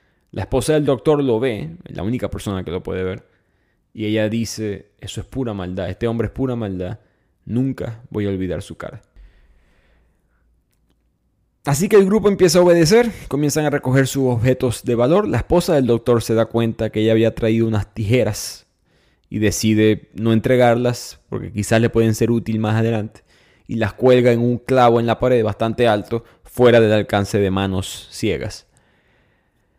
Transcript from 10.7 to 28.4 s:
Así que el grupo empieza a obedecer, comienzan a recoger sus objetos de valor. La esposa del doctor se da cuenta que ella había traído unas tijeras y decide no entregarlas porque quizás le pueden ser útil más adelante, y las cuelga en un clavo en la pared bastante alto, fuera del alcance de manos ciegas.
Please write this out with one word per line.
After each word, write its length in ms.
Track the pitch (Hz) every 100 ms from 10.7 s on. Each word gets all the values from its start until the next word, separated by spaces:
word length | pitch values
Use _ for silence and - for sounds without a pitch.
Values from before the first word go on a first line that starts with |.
| _ _ _ _ _ _ _ _ _ -
Así 240 | 139 196
que 60 | 214
el 100 | 190
grupo 220 | 214 196
empieza 320 | 196 180 185
a 20 |
obedecer, 480 | 175 170 160 220 240 - -
comienzan 380 | 139 147 147 151
a 40 |
recoger 360 | 143 131 131 131
sus 180 | 139
objetos 600 | 131 120 123 127 127 113
de 100 | 120
valor. 340 | 117 123 180 208
La 100 | 120
esposa 360 | - 170 175
del 120 | 156 127
doctor 360 | 117 - 117
se 100 | -
da 140 | 113 110
cuenta 440 | 117 113 113 110
que 100 | 110
ella 120 | 110
había 220 | 113 113
traído 340 | - 113 113 113
unas 240 | 110 98
tijeras 720 | - 104 127 107 104 - - _ _ _ _ _ _ _
y 100 | 107
decide 720 | 104 95 110 107 107 107 -
no 180 | - 113
entregarlas 880 | 110 110 127 120 117 123 117 - - _
porque 240 | 110 98
quizás 280 | 104 104 113
le 100 | 113
pueden 240 | 113 113
ser 180 | 110 113
útil 260 | 117 110 110
más 180 | 110 110
adelante, 460 | 113 113 107 - _ _ _ _ -
y 80 | 113
las 160 | 107
cuelga 400 | - 127 127 123
en 80 | 120
un 180 | 120 120
clavo 400 | - 131 120 117
en 80 | 117
la 140 | 110
pared 240 | 131 123
bastante 420 | 107 101 113 110 120
alto, 380 | 107 98 117 - _
fuera 380 | - - 120 117
del 120 | 113
alcance 460 | 107 98 104 98 110
de 140 | 98
manos 560 | 95 98 95 92 - -
ciegas. 560 | - 110 80